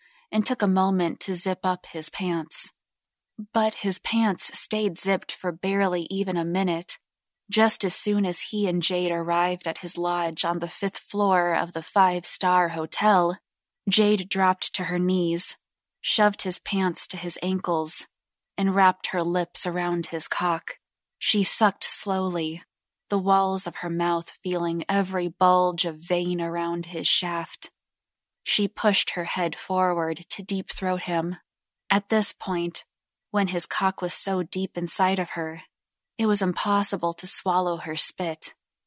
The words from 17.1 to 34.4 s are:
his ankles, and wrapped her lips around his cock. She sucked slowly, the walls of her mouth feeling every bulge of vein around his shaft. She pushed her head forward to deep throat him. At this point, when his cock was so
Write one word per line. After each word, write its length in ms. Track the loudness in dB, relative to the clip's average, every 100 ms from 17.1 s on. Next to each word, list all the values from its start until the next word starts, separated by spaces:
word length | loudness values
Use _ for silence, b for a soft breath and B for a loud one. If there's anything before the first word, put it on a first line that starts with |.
| -4
his 200 | -2 0
ankles, 640 | 0 -2 -2 -2 2 0 0 _ _ _ _ -4
and 160 | 0
wrapped 340 | 4 4 2 -4
her 140 | -4
lips 460 | -2 -2 -2 -2 -2
around 400 | -2 -2 -2 -4
his 220 | -4 -4
cock. 500 | -2 -2 -2 -6 -16 _ _ _ _
She 240 | -2 2
sucked 400 | 4 4 4 2
slowly, 800 | 2 2 2 -2 -2 -2 -4 -8 -14 _ _ _ _
the 100 | -2
walls 480 | 2 2 2 0 -2
of 80 | -2
her 120 | -6
mouth 420 | -2 0 -2 -4 -10
feeling 440 | -6 -4 -2 -4 -2
every 400 | 0 0 -2 -4
bulge 560 | 2 4 6 4 0
of 140 | -4 -6
vein 440 | -4 -2 0 -2
around 460 | -4 -4 -4 -4 -6
his 200 | -6 -2
shaft. 640 | 0 -2 -4 -8 -8 -10 -10 _ _ _ _ _ _
She 280 | -4 0 0
pushed 420 | 0 0 2 0
her 140 | -6 -6
head 300 | -2 -2 -4
forward 680 | -4 0 0 0 -2 -6 -8
to 120 | -10
deep 300 | -4 -6 -6
throat 320 | -6 -4 -4
him. 320 | -2 -2 -2 -6 _ _ _ _ -4
At 180 | -2 0
this 240 | 0 0
point, 540 | -2 -4 -4 -4 -6 -12 _ _ _ _
when 180 | -2 -2
his 160 | 0 -2
cock 360 | 0 -2 -2
was 120 | 0
so 300 | 2 2 0